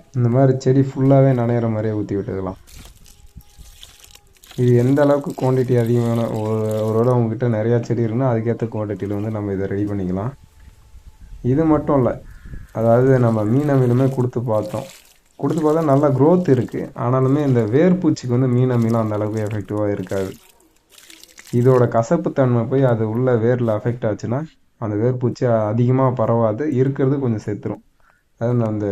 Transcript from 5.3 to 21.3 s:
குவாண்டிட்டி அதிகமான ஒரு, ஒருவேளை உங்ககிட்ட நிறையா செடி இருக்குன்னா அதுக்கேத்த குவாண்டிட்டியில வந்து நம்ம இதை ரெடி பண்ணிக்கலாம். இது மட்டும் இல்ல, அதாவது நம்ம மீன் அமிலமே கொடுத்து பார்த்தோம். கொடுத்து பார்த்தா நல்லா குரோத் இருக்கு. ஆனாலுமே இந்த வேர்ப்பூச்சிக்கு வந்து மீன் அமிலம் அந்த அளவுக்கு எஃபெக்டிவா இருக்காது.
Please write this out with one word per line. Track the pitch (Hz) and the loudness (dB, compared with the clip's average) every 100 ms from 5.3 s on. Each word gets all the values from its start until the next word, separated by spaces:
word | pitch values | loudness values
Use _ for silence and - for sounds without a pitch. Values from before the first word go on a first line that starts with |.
குவாண்டிட்டி | - 131 131 123 123 | -4 0 0 0 0
அதிகமான | 117 120 117 117 117 113 | 2 0 0 -2 -2 -4
ஒரு, | 107 110 107 110 110 | -4 -2 -2 -2 0
ஒருவேளை | 110 123 123 | 0 2 2
உங்ககிட்ட | 113 110 123 107 | 0 -2 -2 0
நிறையா | 113 120 | 0 0
செடி | 117 117 117 | 0 -2 -2
இருக்குன்னா | 113 135 | -2 0
அதுக்கேத்த | 113 113 107 113 | 0 -2 -4 -4
குவாண்டிட்டியில | 110 104 95 98 101 | -6 -6 -6 -6 -4
வந்து | 110 107 | -4 -4
நம்ம | 101 95 | -4 -4
இதை | 98 | -4
ரெடி | 98 104 | -4 -4
பண்ணிக்கலாம். | 101 90 95 117 - - - - - - - - - - - | -4 -4 -4 -6 -10 -18 -20 -20 -20 -20 -20 -20 -20 -20 -6
இது | 123 139 160 | -2 0 2
மட்டும் | 151 160 143 | 0 2 0
இல்ல, | 117 - - - - - - | 0 -4 -12 -20 -16 -16 -12
அதாவது | - 113 120 131 131 | -2 2 4 4 4
நம்ம | 120 110 104 | 4 2 0
மீன் | 127 147 135 | 0 2 2
அமிலமே | 123 123 131 | 2 2 2
கொடுத்து | 131 123 120 120 | 0 -2 -2 -2
பார்த்தோம். | 107 98 110 - - - _ _ - | -2 -2 -8 -10 -16 -20 _ _ -6
கொடுத்து | - 160 | -4 0
பார்த்தா | 151 160 156 | 0 2 2
நல்லா | 135 147 131 | 2 2 4
குரோத் | 147 180 160 | 4 4 2
இருக்கு. | 117 - - - - | 0 0 -6 -10 -6
ஆனாலுமே | 120 131 131 147 143 | -2 0 2 2 2
இந்த | 120 107 | 2 2
வேர்ப்பூச்சிக்கு | 135 180 180 156 - 123 123 | 2 2 2 0 -2 -2 0
வந்து | 131 | 2
மீன் | 120 127 120 | 2 2 2
அமிலம் | 113 117 | 0 0
அந்த | 107 104 | -2 -2
அளவுக்கு | 107 110 104 | -4 -4 -4
எஃபெக்டிவா | 107 95 104 104 | -6 -6 -4 -2
இருக்காது. | 98 90 98 95 - _ _ _ _ _ - - - - | -4 -6 -6 -6 -10 _ _ _ _ _ -20 -20 -20 -20